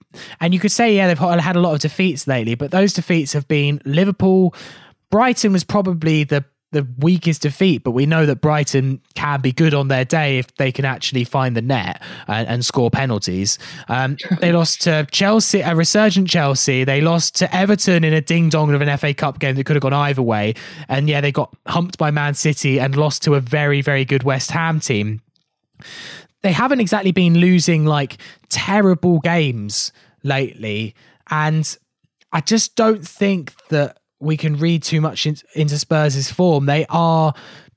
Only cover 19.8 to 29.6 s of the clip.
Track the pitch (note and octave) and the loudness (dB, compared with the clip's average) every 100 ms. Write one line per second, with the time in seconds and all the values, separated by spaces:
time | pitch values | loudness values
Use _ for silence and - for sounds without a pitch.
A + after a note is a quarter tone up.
19.8 | C3 C#3+ C#3+ C3+ A#2 G#2+ G#2 A2+ - - | 2 0 0 0 0 0 -2 -4 -12 -16
20.8 | - C3+ D3+ C#3+ C#3+ D3 - - - E3+ | -6 -2 0 0 0 -2 -4 -8 -6 -4
21.8 | F3+ - D3+ D3 D3 C#3+ D#3+ - C#3 C3 | -4 -2 -2 0 -2 -2 -2 0 0 0
22.8 | C3+ C#3 D3+ - D#3 C#3+ A#2+ D3 D3 C#3 | 0 0 -2 0 0 0 0 0 0 0
23.8 | C#3+ C#3 C3 C#3 C3+ B2+ - E3 E3 D#3 | 0 0 0 0 0 -2 -2 -4 -2 -2
24.8 | - G#2+ G#2+ G#2+ - _ _ _ _ - | -2 -2 -4 -6 -12 _ _ _ _ -20
25.8 | - - - - - _ G3 D#3 C4 C4 | -20 -18 -18 -20 -20 _ -2 0 0 0
26.8 | G3 G#3 F#3+ F3+ F3 E3+ F3+ F3+ E3 D#3+ | 0 0 0 2 4 4 4 4 4 2
27.8 | D3+ D3 C#3 - - - - - - G3+ | 2 0 -2 -8 -20 -20 -8 -6 0 2
28.8 | G3 F3 F3+ E3 E3+ E3+ C#3+ A#2 | 4 4 4 2 2 0 0 -2